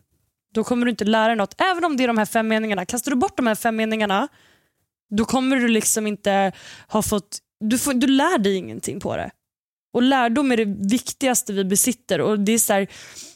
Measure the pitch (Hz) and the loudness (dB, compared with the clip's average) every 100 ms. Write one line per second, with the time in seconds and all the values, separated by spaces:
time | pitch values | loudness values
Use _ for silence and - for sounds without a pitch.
0 | _ _ _ _ _ 220 214 247 240 220 | _ _ _ _ _ -4 0 0 0 0
1 | 208 220 220 226 - - 370 349 339 262 | 2 4 4 2 -2 0 0 0 0 0
2 | 247 226 208 226 220 220 220 190 185 247 | 0 2 0 0 0 0 -2 -4 -4 -4
3 | - 254 392 - 240 214 233 220 220 220 | -2 0 0 0 0 0 -2 0 -2 0
4 | 202 196 285 _ _ _ _ _ _ _ | 0 0 -2 _ _ _ _ _ _ _
5 | - 208 226 262 262 269 240 220 - 220 | -6 -2 0 0 2 2 2 2 0 -2
6 | 214 208 202 196 196 - - - - 220 | -2 -4 0 2 0 -2 -16 -20 -4 -2
7 | - 208 - - _ - 214 247 285 254 | 0 -2 -4 -16 _ -8 -2 -2 0 0
8 | 262 269 311 339 202 190 175 113 - 139 | 2 4 4 2 2 0 -4 -10 -10 -6
9 | 185 - - - _ _ _ _ _ 240 | -6 -4 -6 -12 _ _ _ _ _ 0
10 | 254 269 233 233 269 233 208 196 196 247 | 2 4 2 2 2 2 0 -2 0 -2
11 | - - 262 240 - 196 190 196 - - | -2 -4 0 0 -2 -2 0 0 0 -2
12 | - 175 139 214 202 226 - 202 196 - | -2 0 0 0 2 2 2 0 0 -8
13 | - - - | -20 -20 -20